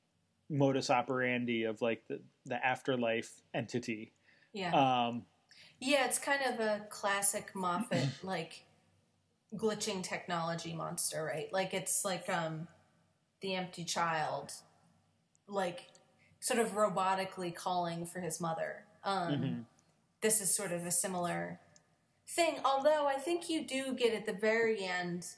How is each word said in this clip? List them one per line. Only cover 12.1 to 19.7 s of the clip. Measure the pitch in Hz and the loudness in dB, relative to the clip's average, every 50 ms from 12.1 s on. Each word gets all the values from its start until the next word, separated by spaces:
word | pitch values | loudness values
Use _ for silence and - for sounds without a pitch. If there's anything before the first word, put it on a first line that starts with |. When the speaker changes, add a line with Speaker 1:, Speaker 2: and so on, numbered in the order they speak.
| 180 170 - 202 | -2 -2 -2 -2
Speaker 2:
um, | 180 170 160 160 160 156 170 - - - _ _ _ _ _ _ _ _ _ _ _ _ | -2 0 0 -2 -4 -6 -8 -10 -14 -20 _ _ _ _ _ _ _ _ _ _ _ _
the | 196 190 185 | -4 -2 -2
empty | 185 180 170 - 175 165 | -2 -4 -6 -8 -8 -6
child, | - - 180 170 165 160 156 143 131 139 143 - - - - - _ _ _ _ _ _ _ _ _ _ _ _ _ _ _ _ | -2 0 0 2 2 2 0 0 0 -2 -4 -6 -8 -12 -14 -16 _ _ _ _ _ _ _ _ _ _ _ _ _ _ _ _
like, | 202 202 190 185 180 - - - - - - _ _ _ _ _ - - _ | -4 -2 0 0 0 -4 -6 -14 -16 -20 -20 _ _ _ _ _ -20 -16 _
sort | - - 254 240 | -2 0 2 4
of | 226 185 190 | 2 2 4
robotically | 214 214 196 175 190 185 190 190 190 190 190 - 185 180 170 170 | 2 2 4 4 2 2 4 4 2 0 -2 -4 -4 -4 -4 -4
calling | - - 185 180 175 175 170 170 170 170 | -4 -2 0 0 2 0 0 -2 -4 -6
for | - - 180 | -6 -6 -4
his | 175 160 - - | -4 -4 -4 -2
mother. | 170 165 165 160 156 151 - - - - - _ - | -2 -2 -2 -2 -4 -6 -6 -10 -14 -20 -20 _ -4
Um, | 196 196 185 175 165 143 131 - 123 120 | -2 0 0 0 0 0 0 0 0 -2
Speaker 1:
Mm-hmm. | 120 113 - | -4 -8 -12